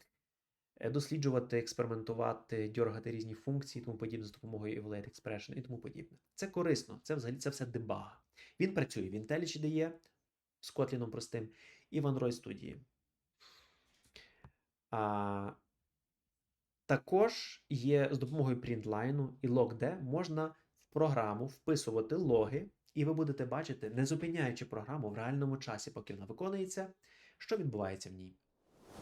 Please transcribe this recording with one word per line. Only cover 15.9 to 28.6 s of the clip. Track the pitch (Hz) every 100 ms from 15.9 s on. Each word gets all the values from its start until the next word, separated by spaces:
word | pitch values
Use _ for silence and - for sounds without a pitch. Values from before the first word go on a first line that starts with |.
| _ _ _ _ _ _ _ _ _ -
також | 135 - 185 226 - - - _
є | 139 127 143 139
з | 139
допомогою | 123 156 131 123
println | 120 113 107 107 120 143 131 -
і | 127
logd | 123 113 117 127 185
можна | 135 147 180 156 160
в | - _ _ _
програму | 151 156 131 107 107 131
вписувати | - - 151 - 110 110 160
логи, | 165 117 107 139 196 - _
і | - 147
ви |
будете | 156 156 135 127
бачити, | 131 156 131 107
не | 117 135
зупиняючи | 160 165 170 131 120 -
програму | 110 107 151 110
в |
реальному | 104 117 139 139 135
часі, | 135 107 -
поки | - 104
вона | 101 98
виконується, | - 185 196 185 190 190 - _ - - _
що | - 214
відбувається | 160 110 98 95 95
в |
ній. | 92 92 - _ _